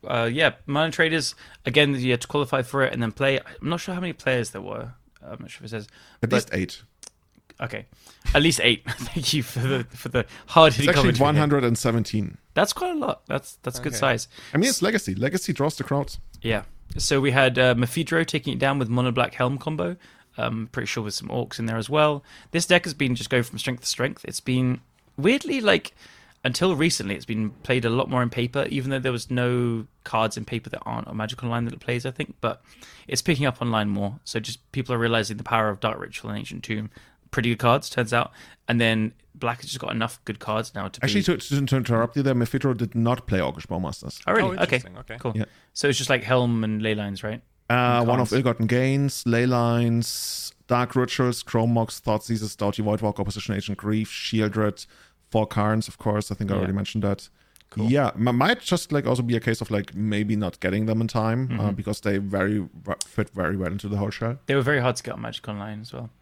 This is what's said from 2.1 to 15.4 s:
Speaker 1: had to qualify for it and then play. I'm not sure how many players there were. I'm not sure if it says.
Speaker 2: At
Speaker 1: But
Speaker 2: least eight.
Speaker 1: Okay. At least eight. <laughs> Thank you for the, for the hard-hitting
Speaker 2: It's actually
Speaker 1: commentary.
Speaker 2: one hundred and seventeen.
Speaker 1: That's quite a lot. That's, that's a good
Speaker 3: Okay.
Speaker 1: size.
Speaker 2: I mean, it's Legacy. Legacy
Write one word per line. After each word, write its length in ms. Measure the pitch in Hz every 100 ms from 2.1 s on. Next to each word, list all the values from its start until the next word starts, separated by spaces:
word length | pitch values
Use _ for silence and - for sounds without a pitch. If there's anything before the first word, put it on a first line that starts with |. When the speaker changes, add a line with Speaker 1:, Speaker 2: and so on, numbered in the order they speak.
Speaker 1:
had 120 | 120
to 60 | -
qualify 340 | 147 139 135
for 200 | 123 139
it 100 | 131
and 80 | 120
then 120 | 117
play. 260 | - 139 135
I'm 300 | - - 139
not 100 | 170
sure 140 | -
how 60 | 180
many 120 | 180
players 380 | - - 127 110
there 120 | -
were. 300 | 95 110 120 - _ _
I'm 140 | - 113
not 100 | -
sure 100 | -
if 20 | 113
it 20 |
says. 160 | 110 104 - - -
Speaker 2:
At 80 | 113
Speaker 1:
But 60 | 120
Speaker 2:
least 140 | -
eight. 300 | 92 92 - - _ - _ _ _ _ -
Speaker 1:
Okay. 260 | 123 107 113 - - - -
At 80 | 147
least 180 | 156 -
eight. 200 | 104 117
<laughs> 40 | -
Thank 420 | - 123 - 135
you 80 | 156
for 180 | 123 -
the, 240 | 127 135 117
for 180 | - 123
the 160 | 123 - - -
hard-hitting 420 | - 160 113 143
Speaker 2:
It's 80 | 151
actually 140 | 139
Speaker 1:
commentary. 120 | 131
Speaker 2:
one 120 | 147 151
hundred 260 | 151 143
and 120 | 123 117
seventeen. 600 | 127 113 107 107 98 - _
Speaker 1:
That's 180 | - 202
quite 200 | - 359 330
a 20 |
lot. 240 | - - _
That's, 320 | 139 - -
that's 160 | - 127
a 40 |
good 100 | 143
Speaker 3:
Okay. 60 | 120
Speaker 1:
size. 300 | 135 117 - - -
Speaker 2:
I 20 | 147
mean, 140 | 233
it's 120 | 254
Legacy. 320 | 190 226 -
Legacy 380 | 95 127 175